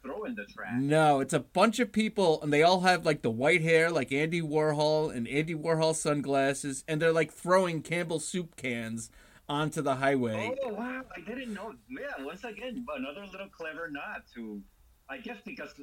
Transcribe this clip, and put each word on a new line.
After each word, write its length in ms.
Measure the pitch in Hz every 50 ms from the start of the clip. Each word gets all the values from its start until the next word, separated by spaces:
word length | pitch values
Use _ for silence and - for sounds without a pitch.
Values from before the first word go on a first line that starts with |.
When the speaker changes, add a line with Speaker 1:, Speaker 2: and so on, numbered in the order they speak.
| -
Speaker 1:
throwing 320 | 127 143 - - - 120
the 100 | 104 101
trash. 300 | 98 - - 104 95 117 123
Speaker 2:
No, 420 | 135 143 147 156 156 151 147 135
it's 120 | 135 131 -
a 80 | 151
bunch 380 | - - _ 175 190 233 220 -
of 120 | 247 202
people, 520 | - 214 220 220 214 - 190 170 156 151 -
and 100 | 151 143
they 100 | 147 156
all 180 | 170 185 185
have, 260 | 175 185 180 170 170
like, 160 | 165 151 135 -
the 80 | 127
white 320 | 113 113 123 151 175 175 156
hair, 280 | 165 165 160 165 170
like 220 | 151 156 131 - 139
Andy 300 | 139 151 165 165 170 165
Warhol, 720 | 151 143 156 151 151 147 147 151 151 156 156 156 151 98
and 120 | 123 117
Andy 280 | 113 127 143 160 160 170
Warhol 400 | 156 151 165 165 156 160 160 160
sunglasses, 920 | - - 160 147 147 135 135 139 139 135 139 139 139 - 143 135 135 -
and 140 | - 160 156
they're, 120 | 160 165 160
like, 200 | 165 160 160 -
throwing 480 | - - 175 180 185 190 175 165 156
Campbell 400 | - - 170 170 175 165 170 156
soup 360 | 147 - - 185 175 160 -
cans 540 | - - 131 120 117 113 113 113 117 113 - - - - - - - _ -
onto 320 | 147 147 156 151 143 160
the 140 | 147 143 135
highway. 580 | 127 135 139 143 135 123 117 110 110 110 240 262 277 269
Speaker 1:
Oh, 100 | 254 208
wow, 280 | 196 240 254 254 262 262 - -
I 40 | 180 165
didn't 320 | 190 233 262 262 240 208
know. 200 | 180 196 254 143 123 107 -
Yeah, 360 | 127 139 233 285 269 - 135
once 200 | 143 165 196 240
again, 400 | 240 208 202 240 254 240 262 240 - 151
another 300 | 135 131 139 147 - 202
little 240 | 196 185 190 196 196
clever 400 | - - 165 160 156 147 - -
nod 320 | 294 277 - 208 202 139 233 _ -
to, 260 | 120 113 110 104 - 202 - _ _ _ _ _ _ _ -
I 80 | 135
guess, 220 | 131 117 220 240 208 -
because 240 | 202 147 - 151 143 - -